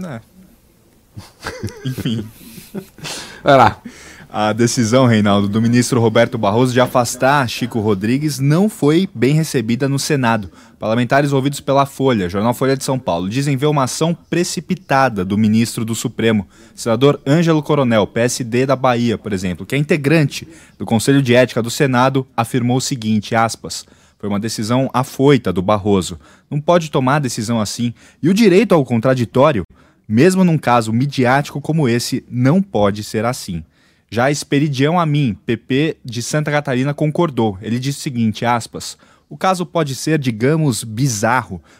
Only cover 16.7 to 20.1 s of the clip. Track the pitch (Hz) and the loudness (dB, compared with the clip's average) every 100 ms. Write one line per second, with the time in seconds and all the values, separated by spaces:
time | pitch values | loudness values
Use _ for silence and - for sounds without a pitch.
16.7 | - 120 113 139 143 139 160 165 156 147 | -10 -4 2 4 2 2 2 2 0 2
17.7 | 147 127 110 95 117 123 - 120 120 135 | 0 2 2 2 0 -2 -2 -4 -2 0
18.7 | 127 127 120 120 98 107 98 92 87 95 | 2 2 2 0 -2 -4 -4 -4 -6 -4
19.7 | 135 147 - 139 | -4 0 0 2